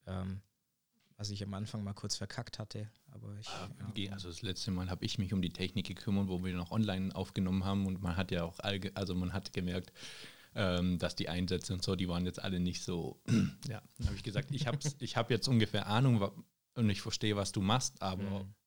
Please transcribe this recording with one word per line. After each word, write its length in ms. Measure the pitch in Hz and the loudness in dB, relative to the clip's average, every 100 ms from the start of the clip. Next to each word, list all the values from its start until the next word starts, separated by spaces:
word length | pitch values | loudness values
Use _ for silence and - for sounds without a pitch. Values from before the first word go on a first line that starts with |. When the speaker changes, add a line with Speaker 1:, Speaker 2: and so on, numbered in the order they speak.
| - | -6
Speaker 1:
ähm, 340 | 95 95 95 - _ _ _ _ _ _ _ | -4 -4 -6 -10 _ _ _ _ _ _ _
was 140 | 101 | -6
ich 140 | 101 | -4
am 100 | 101 | -4
Anfang 300 | 98 107 110 | -4 -4 -4
mal 100 | 101 | -6
kurz 220 | 101 104 - | -6 -4 -4
verkackt 420 | 101 - 120 - | -4 -6 -8 -8
hatte, 300 | 110 107 107 _ - | -8 -8 -10 _ -20
aber 260 | 107 107 101 | -16 -12 -10
ich, 80 | 107 | -8
Speaker 2:
Ah, 200 | 104 98 - | -8 -8 -10
Speaker 1:
ja. 80 | 98 | -8
Speaker 2:
okay, 220 | 107 98 | -4 -4
also 180 | 98 87 | -4 -8
das 120 | 85 | -8
letzte 300 | 90 92 - | -6 -4 -2
Mal 180 | 92 92 | 0 0
hab 140 | 92 | -2
ich 160 | 98 - | -2 -2
mich 120 | 92 | 0
um 100 | 101 | 2
die 120 | 90 | 0
Technik 320 | - 92 92 90 | 0 -2 -2 -4
gekümmert, 400 | 92 - 98 98 | -6 0 2 2
wo 160 | 90 | 0
wir 100 | 92 | -2
noch 180 | 90 87 | -2 -2
online 440 | 110 107 95 95 - | 2 2 2 -2 -2
aufgenommen 480 | 92 - 95 95 | -4 0 2 2
haben 220 | 95 98 98 | 2 2 2
und 160 | 92 | 0
man 160 | 95 87 | 0 0
hat 140 | 92 | 0
ja 120 | 90 | 0
auch 160 | 85 - | -2 -4
allge-, 320 | 101 101 95 - | -2 -2 -2 -4
also 180 | 98 90 | -2 0
man 160 | 90 | 0
hat 220 | 92 - | -2 -4
gemerkt, 400 | - 90 92 87 - - - - - - - | -4 -2 -2 -4 -14 -14 -14 -16 -18 -12 0
ähm, 420 | 98 90 90 87 | 2 4 4 2
dass 160 | 87 - | 0 -2
die 140 | 101 | -2
Einsätze 440 | 87 90 90 - | 0 0 0 0
und 100 | 92 | -4
so, 120 | - 95 | 0 0
die 140 | 90 | 2
waren 160 | 87 90 | 0 0
jetzt 160 | 87 | -2
alle 180 | 95 92 | -2 0
nicht 240 | 90 85 | 0 0
so, 380 | - 90 78 - | -2 -2 -2 -6
<clears throat> 440 | - 113 98 - - | 2 4 4 0 -8
ja, 140 | 107 - - | -8 -10 -2
dann 80 | - | -2
hab 80 | 98 | 0
ich 80 | |
gesagt, 260 | - 101 - | -2 -4 -2
ich 160 | 143 127 | -2 0
hab's, 280 | 139 151 - | 0 -2 -4
Speaker 1:
<laughs> 40 | |
Speaker 2:
ich 160 | 123 - | -2 0
hab 160 | 117 | 4
jetzt 160 | 113 - | 2 6
ungefähr 400 | 120 104 104 104 | 6 6 2 2
Ahnung 320 | 107 135 117 | 6 8 6
wa-, 140 | 101 - - _ _ - | 4 -2 -16 _ _ 2
und 140 | 113 | 4
ich 120 | 98 | 4
verstehe, 340 | - - 107 104 | 0 0 2 2
was 160 | 98 | 2
du 100 | - | 2
machst, 400 | 98 120 - - | 4 4 2 -2
aber 220 | 98 92 98 98 | -2 -2 -2 -4
Speaker 1:
Mhm. 100 | 95 - | -6 -12